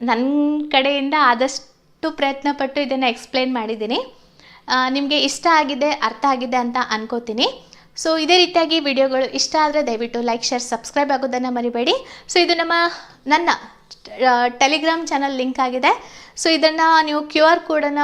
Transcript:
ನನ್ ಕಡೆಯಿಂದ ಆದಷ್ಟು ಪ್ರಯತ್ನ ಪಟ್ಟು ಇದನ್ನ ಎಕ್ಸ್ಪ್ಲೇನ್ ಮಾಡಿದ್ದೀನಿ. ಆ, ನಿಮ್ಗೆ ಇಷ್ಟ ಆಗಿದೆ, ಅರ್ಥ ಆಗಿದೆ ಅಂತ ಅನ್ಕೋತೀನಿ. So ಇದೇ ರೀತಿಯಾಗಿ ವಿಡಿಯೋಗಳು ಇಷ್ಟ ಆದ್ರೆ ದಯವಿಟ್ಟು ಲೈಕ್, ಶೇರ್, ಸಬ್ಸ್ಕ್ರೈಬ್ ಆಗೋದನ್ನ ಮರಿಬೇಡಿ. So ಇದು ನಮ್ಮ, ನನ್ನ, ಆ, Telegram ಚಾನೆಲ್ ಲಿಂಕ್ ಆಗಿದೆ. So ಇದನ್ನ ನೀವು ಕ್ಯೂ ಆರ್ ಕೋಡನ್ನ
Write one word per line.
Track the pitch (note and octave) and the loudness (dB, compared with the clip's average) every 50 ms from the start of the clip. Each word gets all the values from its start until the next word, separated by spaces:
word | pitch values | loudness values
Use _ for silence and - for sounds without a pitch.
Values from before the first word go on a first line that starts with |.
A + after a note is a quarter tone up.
ನನ್ | A#3+ B3 A3+ A#3 B3+ C4+ C#4+ D4 D4 D4 D4+ D4+ D4 D4+ | -2 -2 0 0 0 0 0 0 2 0 0 -2 -2 0
ಕಡೆಯಿಂದ | D4 C4+ C4+ C#4 C#4+ C#4 C4+ C#4 D#4 D4+ | 0 0 0 0 0 -2 -2 0 2 2
ಆದಷ್ಟು | C#4+ B3 A#3+ A#3 B3+ - - - - - _ _ _ _ _ - - D#4+ | 4 4 4 2 0 -2 -4 -8 -14 -16 _ _ _ _ _ -6 -6 -6
ಪ್ರಯತ್ನ | D4+ - C#4+ C#4 C4+ C#4 - C#4+ | -2 -2 -2 -2 -2 -2 -4 -4
ಪಟ್ಟು | C#4 C#4+ C4+ C4+ C4+ D4 | -2 -2 -4 -4 -2 -4
ಇದನ್ನ | C#4+ B3 C4+ C4 B3+ | -4 -2 -2 0 0
ಎಕ್ಸ್ಪ್ಲೇನ್ | B3 A#3 A#3+ - - - C4 B3+ C4 B3+ | -2 -2 -4 -8 -6 -4 -2 -2 -2 -2
ಮಾಡಿದ್ದೀನಿ. | A#3+ A3 G#3+ A#3 G#3+ G#3+ G#3+ C4+ G#4 C5 C5 - - _ _ _ _ - - - - - | -4 -4 -4 -6 -4 -4 -4 -4 -4 -6 -8 -14 -20 _ _ _ _ -20 -20 -20 -14 -6
ಆ, | - B3+ B3+ B3+ C4 | -2 0 0 0 0
ನಿಮ್ಗೆ | C4 C#4 C#4+ C4+ D4+ C#4+ | 0 -2 -2 0 0 0
ಇಷ್ಟ | C#4 C#4+ - - - E4+ | 0 -2 -2 0 2 4
ಆಗಿದೆ, | E4 D#4 D4+ C4 C#4+ B3 C#4+ D4+ | 4 4 2 0 -2 0 0 0
ಅರ್ಥ | D4 - - A3+ A#3 - - C#4 | 0 0 -2 -4 -2 0 0 0
ಆಗಿದೆ | C4+ B3 B3+ A#3 B3 | 0 0 -2 -2 -2
ಅಂತ | B3 A#3+ A#3+ A#3+ B3+ B3 - | -2 -2 -2 -2 -2 -2 -2
ಅನ್ಕೋತೀನಿ. | A3 G#3+ A3 A3+ A#3+ A#3 A#3+ A3+ G#3+ A3+ D4+ B4+ C5+ - - - - - - - - | -4 -6 -6 -6 -6 -6 -6 -6 -2 0 0 0 -2 -6 -16 -20 -20 -20 -20 -18 -10
So | - - D#4+ D#4+ D#4+ | -6 -2 0 0 0
ಇದೇ | D#4 D4+ F4 | 2 4 4
ರೀತಿಯಾಗಿ | F#4 F4 F4 F4+ E4+ E4 D4+ D#4+ E4 | 4 4 4 2 0 2 2 0 0
ವಿಡಿಯೋಗಳು | C#4+ C#4+ C4 C4 C4+ C4+ C4 B3+ C4+ A3 - | 0 0 0 2 2 2 2 0 -2 -2 -2
ಇಷ್ಟ | C4+ - - - D#4 | -4 -4 -2 0 2
ಆದ್ರೆ | D4+ D4+ D4 D4+ C#4+ | 2 2 0 0 -2
ದಯವಿಟ್ಟು | B3 A3+ A3 A#3 A#3 B3 A#3+ | -2 -2 -4 -4 -4 -4 -4
ಲೈಕ್, | A#3+ A#3+ A#3 A#3+ - | -2 -2 -2 -2 -4
ಶೇರ್, | - B3+ A#3+ | -4 -4 -4
ಸಬ್ಸ್ಕ್ರೈಬ್ | A#3+ - A#3 A3+ - - - C#4+ D4 C#4 | -4 -6 -8 -8 -8 -4 -2 -2 0 0
ಆಗೋದನ್ನ | C4+ B3+ C4+ B3 B3+ B3+ B3+ B3+ | 0 -2 -2 -2 -2 -2 -2 -2
ಮರಿಬೇಡಿ. | B3 A#3+ A#3+ A#3+ A#3+ A#3 B3 D#4 A#4+ C5+ - - - - - - | -2 -2 -2 -2 -2 -2 0 0 0 -2 -4 -10 -20 -18 -8 -2
So | - F4+ | 2 2
ಇದು | F4 E4+ E4+ | 2 2 2
ನಮ್ಮ, | E4 E4 E4 E4+ E4+ E4+ B3 - - - - - _ - | 0 0 0 2 2 2 0 -2 -6 -16 -20 -20 _ -2
ನನ್ನ, | C4+ D4 D#4+ F4 E4 G#3+ - - - - _ _ - - _ - - - - B3+ B3+ | 2 2 2 2 2 0 -2 -4 -14 -20 _ _ -20 -20 _ -20 -12 -4 0 2 4
ಆ, | B3 A#3+ A#3+ | 4 4 2
Telegram | B3 A#3+ A#3+ - C4+ D4+ D#4 D4+ D#4+ E4 E4 E4 | 0 0 2 2 2 2 2 0 0 0 0 -2
ಚಾನೆಲ್ | D4 D#4 C#4 C#4 C#4 C4+ | -4 -2 -2 -2 -2 -2
ಲಿಂಕ್ | B3+ C4 C4 B3+ - | -2 -4 -2 -2 -2
ಆಗಿದೆ. | C4 B3+ B3 B3+ B3+ D4+ A#4 - - - - - - - - | -2 -2 0 0 2 2 2 0 -4 -16 -20 -20 -20 -18 -8
So | - - E4+ | -2 0 2
ಇದನ್ನ | D#4+ D4 D#4 D#4+ D#4 D#4+ D#4+ D#4+ E4 D#4+ | 2 4 2 2 2 4 2 4 4 4
ನೀವು | D#4 D4+ D4 D4+ | 4 2 -2 -4
ಕ್ಯೂ | D4+ D4+ - D#4 D#4 | -4 -2 2 4 6
ಆರ್ | D#4+ E4+ E4 | 6 4 4
ಕೋಡನ್ನ | - - D#4 D4+ C#4+ C#4+ C#4+ D4 | 0 -2 -2 0 0 0 0 0